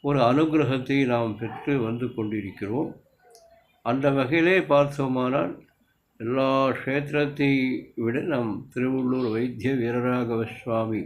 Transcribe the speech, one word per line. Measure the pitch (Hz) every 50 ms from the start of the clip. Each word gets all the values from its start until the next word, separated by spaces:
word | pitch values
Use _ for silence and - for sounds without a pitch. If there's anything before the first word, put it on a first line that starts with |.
| -
ஒரு | 143 143 135
அனுகிரகத்தை | 123 117 127 147 165 160 151 160 143 123 135 131 123 131 135 139 135
நாம் | 123 120 120 117 113 104 107
பெற்று | 117 107 107 - - - 143 135
வந்து | 113 110 117 117 127 117 -
கொண்டிருக்கிறோம். | 117 110 107 107 107 95 98 92 - 101 98 110 139 170 - - - _ _ _ _ _ - - - - - - _ _ _ _ _ _
அந்த | 113 123 135 135 143
வகையிலே | 139 139 131 123 151 165 165 175 190 185
பார்த்தோமானால் | 160 151 147 143 143 143 143 - 135 131 127 127 127 127 131 147 170 180 - - - _ _ _ _ _ _ _ _ _ _ _
எல்லா | 113 113 127 135 135 135 135 135 135 135
க்ஷேத்திரத்தை | 117 - - 135 135 143 143 143 147 147 147 143 143 147 143 139 139 135 131 131 123 107 - - _
விட | - 117 113 117 143
நம் | 170 180 151 123 120 110 98 - - -
திருவள்ளூர் | - 131 123 131 131 131 127 123 127 127 127 117
வைத்திய | 110 113 120 123 123 117 113 127 139
வீரராகவ | 131 113 117 120 123 120 123 123 127 123 113 117 113 113 107 -
சுவாமி | - - 123 113 113 113 110 110 101 -